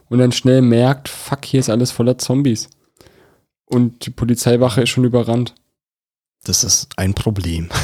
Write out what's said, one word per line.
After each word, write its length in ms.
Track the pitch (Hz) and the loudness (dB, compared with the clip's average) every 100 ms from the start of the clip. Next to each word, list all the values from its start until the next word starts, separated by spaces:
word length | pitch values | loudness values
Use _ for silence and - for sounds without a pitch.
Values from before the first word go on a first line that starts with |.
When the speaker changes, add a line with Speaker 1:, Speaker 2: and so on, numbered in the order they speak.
| _ | _
Speaker 1:
und 100 | 123 | 2
dann 120 | 123 | 2
schnell 320 | 120 127 131 | 2 2 4
merkt, 460 | 123 117 127 139 - | 4 4 2 0 -6
fuck, 360 | - - 139 | -16 -8 -8
hier 140 | - 135 | -2 -2
ist 100 | 123 | 0
alles 200 | 110 123 | 0 -2
voller 280 | - 120 123 | 0 -2 0
Zombies. 500 | - 131 143 110 - _ _ _ - _ _ _ _ _ | -2 0 0 -2 -6 _ _ _ -20 _ _ _ _ _
Und 420 | _ 123 120 - - | _ 0 0 -2 -12
die 40 | |
Polizeiwache 720 | - 120 117 120 120 123 104 | -6 -2 0 2 2 2 2
ist 80 | 120 | 0
schon 140 | 131 | 0
überrannt. 500 | 127 120 113 120 120 - _ _ _ _ _ _ _ _ | 2 0 0 -2 -2 -8 _ _ _ _ _ _ _ _
Speaker 2:
Das 200 | - 90 | -2 0
ist 240 | - - - - | 0 -2 -4 -4
ein 180 | 95 | -2
Problem. 540 | - 117 98 87 82 82 | 0 -2 -2 -4 -4 -4
<laughs> 40 | - | -4